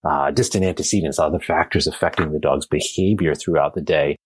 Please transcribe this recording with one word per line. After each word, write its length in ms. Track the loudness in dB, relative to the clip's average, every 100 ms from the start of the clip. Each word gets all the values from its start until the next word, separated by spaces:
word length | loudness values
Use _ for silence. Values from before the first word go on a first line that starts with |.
uh, 280 | 0 0 0
distant 340 | 0 0 0 0
antecedents, 540 | -2 -2 0 0 0
other 200 | 0 0
factors 480 | 0 0 2 0 -2
affecting 460 | 0 -2 0 -2
the 60 | -2
dog's 260 | 0 0 0
behavior 680 | -2 -2 0 2 2 0
throughout 420 | -2 0 0 0 -2
the 60 |
day. 360 | 0 0 0 -2